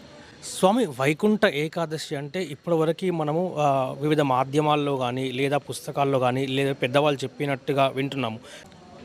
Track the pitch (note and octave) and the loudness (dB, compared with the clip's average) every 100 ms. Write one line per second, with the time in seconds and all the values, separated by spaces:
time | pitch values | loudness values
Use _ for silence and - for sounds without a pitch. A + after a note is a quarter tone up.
0 | - - - - - - F#3 A3+ G#3 B2 | -6 -20 -20 -18 -14 2 4 4 0 0
1 | C3+ D#3 G#3+ G#3+ G#3 C#3 D#3 F3 E3 D#3 | 0 2 2 4 2 2 -4 -4 -6 -6
2 | - D3 C#3+ F3 E3+ D3 - E3+ D#3+ D#3+ | -8 -8 -6 -6 -6 -8 -2 2 2 0
3 | F#3+ E3+ D3+ D#3 F#3 D3+ D3 C3+ C3 C#3 | -2 -2 0 0 -2 0 2 2 0 -2
4 | D3 D3+ C#3+ B2+ C3 C#3+ D3+ D3+ C#3+ C#3 | 0 2 4 2 2 2 2 2 2 0
5 | B2 B2 C3 B2+ C#3 C#3+ - - - C#3+ | -2 -2 -4 -2 0 0 -2 -8 -6 -2
6 | C#3 C3+ B2 B2+ C3+ C3 C#3 C3+ C3 C3+ | 2 2 2 2 0 0 0 0 0 2
7 | D3+ C#3 C3 - C#3+ C3+ - C#3 C3+ B2 | 2 2 -4 -4 -4 -4 -2 2 2 0
8 | C#3 C3+ A#2+ A2+ - - - - - - | -4 -2 -4 -4 -12 -20 -20 -20 -20 -20